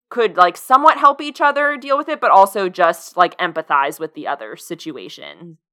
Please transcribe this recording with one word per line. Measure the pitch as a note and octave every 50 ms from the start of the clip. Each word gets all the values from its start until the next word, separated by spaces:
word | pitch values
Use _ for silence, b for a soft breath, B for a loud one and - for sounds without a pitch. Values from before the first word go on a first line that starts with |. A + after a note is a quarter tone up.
| _ _
could, | - B3 A3+ G3+ -
like, | F3+ F3+ F3 F3
somewhat | - - - B3+ C4 D4 D#4 - -
help | D4 C#4+ C#4 C#4
each | D4+ D4 C#4 -
other | D#4+ C#4+ C#4 C#4 D4 C#4+ D4
deal | C4+ A3+ C#4+ C4+ C#4+
with | D4+ D#4+
it, | D4+ D4
but | B3 A#3
also | - G3 G3 G3 - G#3 G3 F#3
just, | F#3 - F3 E3 F3 - - - _
like, | F3 F3+ E3+ - -
empathize | F3+ E3+ D#3+ D#3+ D#3 - D3+ C#3 C#3 D3 D3+ -
with | D#3+ D#3 _
the | D3+ C3+
other | G2 C#3+ C3+ A2 G#2+ C#3
situation | - - - F3 E3 - D#3+ C3+ B2 F#2 - - - C#3 - D3 - E3+ E3+ D#3+ _ _ _